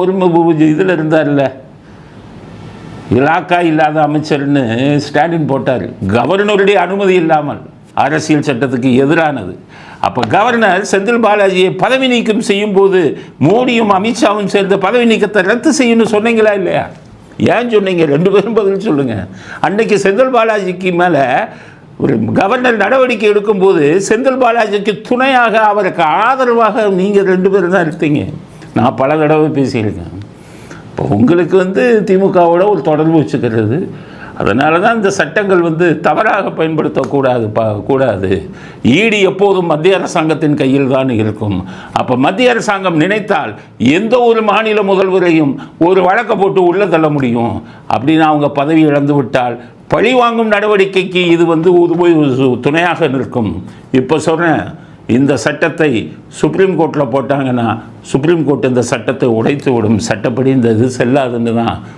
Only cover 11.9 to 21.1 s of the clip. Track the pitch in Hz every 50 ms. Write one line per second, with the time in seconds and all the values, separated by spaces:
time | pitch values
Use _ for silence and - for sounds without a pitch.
11.9 | 254 262 269 254 247 233 208 220 214 247 226 - 202 196 208 214 196 190 196 190
12.9 | 202 220 170 135 104 - - - - - 127 151 196 233 254 247 240 233 226 202
13.9 | 202 185 196 226 - - 285 214 202 214 202 185 - 202 196 180 196 190 - 185
14.9 | 226 247 240 233 220 202 208 202 208 208 180 190 226 233 - 320 - - 262 233
15.9 | 233 226 226 196 - 208 208 233 233 220 214 214 202 202 180 170 - 143 120 -
16.9 | - - - - - - - - - - 104 123 165 214 247 240 226 208 196 190
17.9 | 185 170 160 147 139 147 175 196 196 202 - 233 226 226 208 196 196 190 190 220
18.9 | 151 139 139 127 110 101 92 95 - - - - - - - 151 190 208 226 185
19.9 | 214 190 - 190 196 220 262 262 262 240 226 220 214 208 190 180 180 175 190 185
20.9 | 180 170 180 180